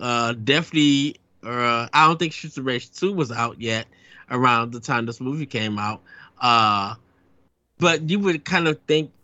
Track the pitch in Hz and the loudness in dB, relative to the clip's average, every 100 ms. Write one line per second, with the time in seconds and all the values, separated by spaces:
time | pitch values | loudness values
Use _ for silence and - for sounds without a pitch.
0 | 120 120 117 117 110 147 160 156 147 139 | -4 -2 -2 -2 0 0 0 0 2 2
1 | 143 - _ _ 113 120 120 117 117 147 | 0 -6 _ _ -8 -2 0 0 0 4
2 | 156 165 170 - 156 143 131 123 - - | 4 4 -2 -6 -12 -8 -4 -4 -6 -4
3 | 185 196 127 117 117 - 113 110 113 _ | -4 -2 -4 -2 -4 -4 -4 -4 -6 _
4 | _ - - 127 127 117 117 120 113 120 | _ -20 -6 2 4 4 0 -6 -4 -4
5 | 117 117 127 151 143 117 110 104 104 107 | -4 -6 -8 -6 -6 -4 -4 -4 -4 -6
6 | _ - - - 123 117 110 101 98 113 | _ -20 -20 -2 4 6 6 2 -2 -8
7 | _ _ _ _ _ _ _ - 175 160 | _ _ _ _ _ _ _ 0 2 2
8 | 160 202 196 160 - 180 165 151 - 151 | 0 -2 0 -2 -2 0 0 -2 0 0
9 | 147 _ | 0 _